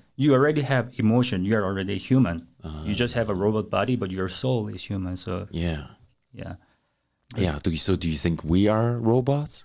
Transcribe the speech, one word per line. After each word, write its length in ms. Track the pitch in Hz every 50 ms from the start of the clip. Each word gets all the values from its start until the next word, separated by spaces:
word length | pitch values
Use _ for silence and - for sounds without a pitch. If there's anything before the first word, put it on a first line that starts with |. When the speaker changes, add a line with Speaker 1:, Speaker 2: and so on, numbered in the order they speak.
| _ _ _
Speaker 1:
"You 180 | - 135 151 135
already 260 | 131 143 151 156 151
have 320 | 135 131 139 127 113 127 - -
emotion. 480 | 110 107 113 127 120 123 107 90 90
You're 180 | 101 113 110 98
already 320 | 92 98 95 95 101 101
human. 500 | 95 - - 131 131 120 87 85 82 - - _ _ -
Speaker 2:
Uh-huh. 200 | 80 76 76 78
Speaker 1:
You 100 | 104 104
just 200 | - 123 117 -
have 160 | 120 113 110
a 40 | 101
robot 360 | 90 101 107 107 107 104 -
body, 260 | - 101 101 120 127
but 140 | 110 101 92 92
your 160 | 95 95 92
soul 400 | 90 - - 131 127 117 104 104
is 160 | 101 92 -
human." 320 | - 101 95 90 90 90
So 300 | 90 - 95 90 92 92 -
Speaker 2:
Yeah. 360 | - 82 87 85 80 73 76 - - - _ _ _ _ _ _ -
Speaker 1:
yeah. 220 | 110 - 87 87 - _ _ _ _ _ _ _ _ _ _ _ _ _ - -
Speaker 2:
Yeah. 240 | - 92 87 73 71 -
Do 80 | 92
you, 80 | 80 78
so 180 | - - 95
do 100 | - 85
you 100 | 82 78 73
think 260 | - 87 82 - -
we 240 | 76 87 95 101 104
are 300 | 107 110 117 120 120 117
robots, 680 | 117 110 117 131 123 139 139 147 147 - - - -